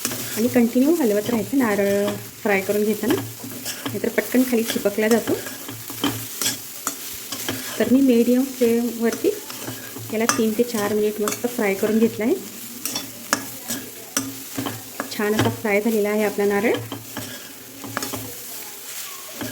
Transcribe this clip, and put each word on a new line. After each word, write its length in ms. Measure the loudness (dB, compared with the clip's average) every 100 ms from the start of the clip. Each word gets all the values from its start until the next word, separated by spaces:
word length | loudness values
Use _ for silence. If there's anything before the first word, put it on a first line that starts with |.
| -6 -4 -4 0
आणि 100 | 2
कंटिन्यू 480 | 4 4 6 4 4
हलवत 340 | 4 2 2
राहायचं 280 | 0 2 2
नारळ 580 | 4 4 4 4 2 -2
फ्राय 460 | -8 -4 0 2
करून 220 | 2 2
घेताना, 300 | 2 2 2 2 0 -10 -10 -8 -8 -8 -6
नाहीतर 240 | -4 0
पटकन 340 | 0 2 4
खाली 200 | 4 2
चिपकला 440 | 2 0 0 2 4
जातो. 260 | 4 4 0 -2 -10 -10 -12 -10 -2 -2 -2 -6 -4 -4 -4 -8 -10 -8 -6 -8 -10 -10 -8 -6 -6 -4 0
तर 80 | 4
मी 100 | 6
मीडियम 420 | 8 6 6 4
फ्लेमवरती 840 | 2 2 4 4 2 0 0 2 0 0 -4 -10 -8 -8 -10 -12 -6
याला 120 | 0 2
तीन 280 | 4 2 2
ते 60 |
चार 300 | 0 0 2
मिनिट 280 | 2 2 2
मस्त 260 | 0 0 -2
फ्राय 260 | 0 0
करून 260 | 2 2 4
घेतलं 260 | 4 4 0
आहे. 100 | 0 -2 -12 -12 -10 -6 -6 -8 -12 -4 -4 -4 -10 -8 -8 -10 -14 -10 -6 -6 -8 -10 -6 -6 -8 -10 -10 -8 -4
छान 180 | -2 0
असा 140 | 0
फ्राय 320 | 0 0 2
झालेला 280 | 2 2 2
आहे 140 | 2
आपला 220 | 0 2 2
नारळ, 280 | 2 2 0 -2 -10 -12 -12 -10 -12 -14 -16 -16 -14 -10 -6 -6 -6 -8 -10 -12 -10 -10 -12 -10 -10 -10 -10 -12 -8 -8